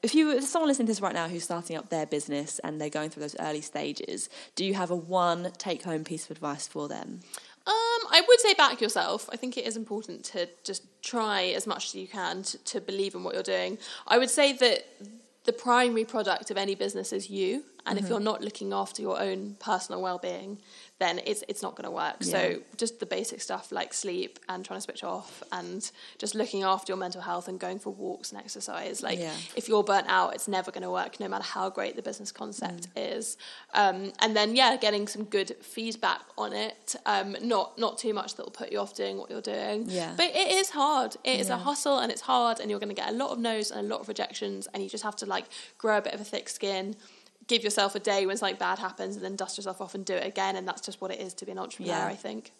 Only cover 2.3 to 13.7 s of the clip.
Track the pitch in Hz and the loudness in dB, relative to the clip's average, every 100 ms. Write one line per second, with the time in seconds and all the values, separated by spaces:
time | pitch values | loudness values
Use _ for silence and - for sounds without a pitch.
2.3 | 143 151 - 165 156 151 151 156 156 147 | -4 -4 -6 -6 -4 -4 -2 -4 -6 -10
3.3 | - 156 151 151 147 147 143 - - - | -4 -4 -4 -4 -6 -4 -6 -6 -6 -6
4.3 | - - - 190 196 180 180 165 180 175 | -10 -14 -4 0 0 0 -2 0 4 4
5.3 | 170 175 180 202 170 185 160 156 156 - | 4 -2 -6 -4 -4 -2 -4 -4 -8 -8
6.3 | 156 147 143 - 156 147 - - 185 175 | -6 -4 -4 -6 -6 -6 -6 -10 -12 -12
7.3 | - - - - 440 466 466 453 320 339 | -14 -14 -10 0 2 4 0 8 8 12
8.3 | 480 453 381 285 247 214 196 170 196 - | 10 10 8 6 6 0 2 2 0 -2
9.3 | 240 254 - - 226 214 208 214 - - | -6 -6 -4 -4 -4 -4 -6 -6 -10 -8
10.3 | 190 175 - - 190 - _ - 240 214 | -4 -6 -6 -8 -8 -10 _ -4 0 2
11.3 | 202 185 190 202 185 - 190 190 208 175 | 2 2 0 -2 -4 -4 -6 -8 -4 -2
12.3 | 185 190 - - 208 190 196 196 185 180 | -2 -6 -6 -4 -6 -4 -2 -2 -2 -4
13.3 | 185 190 185 180 | -4 0 0 0